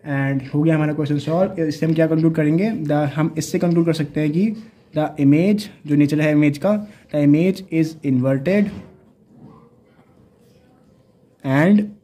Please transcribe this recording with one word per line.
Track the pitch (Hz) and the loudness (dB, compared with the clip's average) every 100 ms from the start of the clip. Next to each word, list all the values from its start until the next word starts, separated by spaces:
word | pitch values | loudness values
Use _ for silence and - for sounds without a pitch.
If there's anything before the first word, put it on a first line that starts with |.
And | 156 139 139 135 127 | -4 -4 -2 -4 -4
हो | 147 | -2
गया | 160 | 0
हमारा | 156 151 | 2 0
क्वेश्चन | 151 143 147 | -2 -2 -2
सॉल्व। | 156 165 196 180 | -2 -2 -2 -2
इससे | 160 147 160 | -4 -2 -2
हम | |
क्या | 160 160 | 0 2
कंक्लूड | 160 165 | 2 2
करेंगे? | 160 151 165 214 | 2 0 0 0
The, | 214 151 | -4 -2
हम | 147 147 156 151 - | -2 -2 -2 -2 -2
इससे | - 185 | -4 -2
कंक्लूड | 175 170 170 | 0 2 0
कर | |
सकते | 160 143 151 | -2 -4 -2
हैं | 151 | -2
कि | 165 214 214 - _ _ 151 | 0 -2 -4 -14 _ _ -4
the | 151 - | -4 2
image, | 139 151 190 208 - - 151 | 4 4 4 0 -4 -16 -2
जो | 147 | 2
नेचर | 147 151 | 2 2
है | 151 | 2
इमेज | 147 147 143 | 2 2 0
का, | 190 214 208 - _ | -2 -2 -4 -20 _
the | 151 | 0
image | 143 151 185 185 190 160 | 4 4 2 -2 -4 -2
is | 160 - 143 | -2 -4 -2
inverted | 127 135 135 139 202 202 - - - _ _ _ - - - - _ _ _ _ _ _ _ _ _ _ _ _ _ _ _ _ _ | 0 0 -2 0 0 0 -6 -20 -20 _ _ _ -20 -20 -20 -20 _ _ _ _ _ _ _ _ _ _ _ _ _ _ _ _ _
and | 135 135 170 208 208 - | -2 2 4 2 0 -12